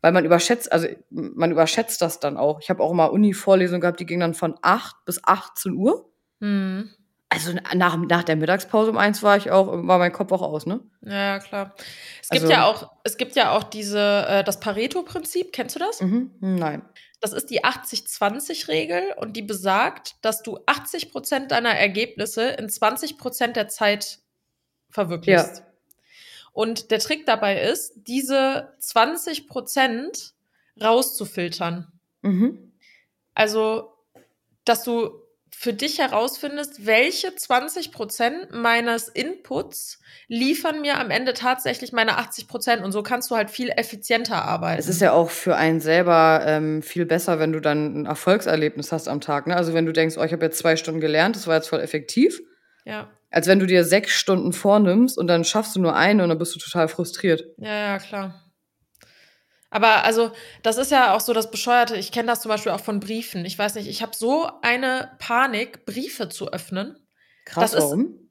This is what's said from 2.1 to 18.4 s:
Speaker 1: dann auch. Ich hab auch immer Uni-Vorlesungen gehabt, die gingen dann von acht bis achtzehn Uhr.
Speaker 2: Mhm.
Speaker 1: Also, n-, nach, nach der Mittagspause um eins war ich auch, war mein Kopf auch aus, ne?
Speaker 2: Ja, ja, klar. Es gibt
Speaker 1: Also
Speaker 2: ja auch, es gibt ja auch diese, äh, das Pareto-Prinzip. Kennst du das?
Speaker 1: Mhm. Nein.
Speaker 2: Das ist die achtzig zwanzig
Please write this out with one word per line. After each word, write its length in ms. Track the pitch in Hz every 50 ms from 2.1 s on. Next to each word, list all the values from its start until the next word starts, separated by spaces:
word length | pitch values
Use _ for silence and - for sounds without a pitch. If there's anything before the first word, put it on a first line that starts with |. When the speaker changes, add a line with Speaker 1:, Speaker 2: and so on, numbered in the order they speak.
| 170 -
Speaker 1:
dann 180 | - 143 143 -
auch. 200 | 131 147 151 151
Ich 100 | - -
hab 100 | - -
auch 100 | 123 160
immer 220 | 175 170 160 151
Uni-Vorlesungen 680 | - 202 208 208 185 - - 196 196 190 185 180 175 180
gehabt, 180 | 165 175 175 175
die 60 | 185
gingen 160 | 165 170 180
dann 120 | 175 170 165
von 220 | - 180 170 - _
acht 340 | - 175 190 240 - - - _ _
bis 180 | - 180 -
achtzehn 520 | - - 190 - - - _ - - 196 180
Uhr. 360 | - 190 262 403 494 - _ _ _ _ _ _ _
Speaker 2:
Mhm. 500 | 214 208 202 196 190 190 190 190 220 214 _ _ _ _ _ _ _ _
Speaker 1:
Also, 220 | - 165 156 175
n-, 100 | 175 - - - -
nach, 220 | 180 180 180 165
nach 280 | 165 170 151 180 170 170
der 120 | 170 156
Mittagspause 540 | 156 156 156 185 196 - - - 214 220 220
um 60 | 214
eins 260 | 214 202 208 202 202
war 140 | 208 208 202
ich 140 | 208 202 -
auch, 180 | - 196 190 190
war 280 | - 175 170 175 185 180
mein 140 | 175 180
Kopf 200 | 175 - 202 196
auch 80 | 190 180
aus, 240 | 180 147 151 156 -
ne? 160 | 180 196 254 247 _ _ _
Speaker 2:
Ja, 320 | - 208 202 202 196 196 196
ja, 40 | 196
klar. 360 | - - - 202 196 196 - - - - - - - - - -
Es 80 | - -
gibt 140 | 175 170 160
Speaker 1:
Also 80 | 160 151
Speaker 2:
ja 100 | 127 123
auch, 260 | 202 220 151 - - _ _ _
es 140 | 214 214 -
gibt 180 | 247 254 -
ja 160 | 269 226 -
auch 100 | - 214
diese, 640 | 214 - - 214 208 202 202 208 208 208 202 202 -
äh, 160 | - 196 196
das 160 | 190 202 196 -
Pareto-Prinzip. 920 | - 220 196 208 233 277 - 370 359 - - 349 311 - - 359 370 -
Kennst 240 | - - 247 247 -
du 40 | 302
das? 200 | 339 415 453 -
Speaker 1:
Mhm. 300 | 190 180 208 240 254 254 _ -
Nein. 420 | 190 190 185 175 165 156 147 147 - _ _ - - _ _ _
Speaker 2:
Das 140 | - 208 -
ist 160 | - - -
die 120 | 247 - -
achtzig 440 | 254 254 - - - - - - -
zwanzig 600 | - - 208 208 214 285